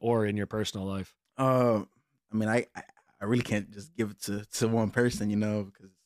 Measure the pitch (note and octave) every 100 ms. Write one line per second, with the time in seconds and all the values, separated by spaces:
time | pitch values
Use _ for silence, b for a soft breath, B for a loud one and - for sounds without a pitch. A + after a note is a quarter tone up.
0 | A2+ A#2 G#2 G#2 G2+ A2 G#2 G2+ F#2+ G2
1 | F#2+ _ _ - C3+ B2+ B2 G#2+ - _
2 | _ _ _ A2 A2 A#2 - - - _
3 | _ - G2+ A#2+ A#2 G#2 G2 G2+ - -
4 | A2 G#2 - G2+ G#2 - A2+ A2+ A2 B2
5 | B2 - G#2 G#2 G#2+ G#2 G2 - F#2+ _